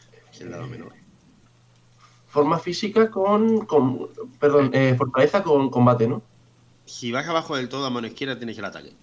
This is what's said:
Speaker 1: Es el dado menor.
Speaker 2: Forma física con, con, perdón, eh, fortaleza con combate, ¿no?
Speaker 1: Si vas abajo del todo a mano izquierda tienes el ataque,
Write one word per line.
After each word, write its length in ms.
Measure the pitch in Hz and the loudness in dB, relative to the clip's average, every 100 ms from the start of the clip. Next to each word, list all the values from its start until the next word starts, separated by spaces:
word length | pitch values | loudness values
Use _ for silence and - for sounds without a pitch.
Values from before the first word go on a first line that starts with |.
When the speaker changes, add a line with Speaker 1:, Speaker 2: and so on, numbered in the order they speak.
| _ - _ | _ -20 _
Speaker 1:
Es 80 | - | -20
el 100 | 87 | -16
dado 160 | 85 65 | -14 -14
menor. 260 | 78 - - _ _ _ _ _ _ _ _ _ _ - _ _ | -14 -18 -20 _ _ _ _ _ _ _ _ _ _ -20 _ _
Speaker 2:
Forma 320 | 147 147 165 | 0 2 0
física 500 | 180 175 202 220 220 | -4 -6 0 2 2
con, 560 | 190 190 214 226 220 | 0 0 2 2 0
con, 440 | - 147 127 - - - - - | 2 2 2 -2 -8 -14 -18 -2
perdón, 300 | 147 143 131 | 2 4 4
eh, 220 | 131 131 123 | 2 2 2
fortaleza 460 | 127 127 147 196 | 0 2 2 2
con 260 | 170 143 135 | 2 2 2
combate, 380 | 123 123 117 113 | 4 4 4 0
¿no? 120 | 120 - _ _ _ _ _ | -2 -10 _ _ _ _ _
Speaker 1:
Si 280 | - - 123 | -20 -12 -6
vas 160 | 127 156 | -6 -2
abajo 260 | 160 156 | -4 -2
del 140 | 139 123 | -4 -4
todo 180 | 131 135 | -4 -4
a 40 | |
mano 180 | 120 113 | -4 -8
izquierda 280 | - 135 117 | -8 -8 -6
tienes 200 | 117 107 | -10 -10
el 60 | |
ataque, 280 | 95 80 73 - | -12 -12 -18 -20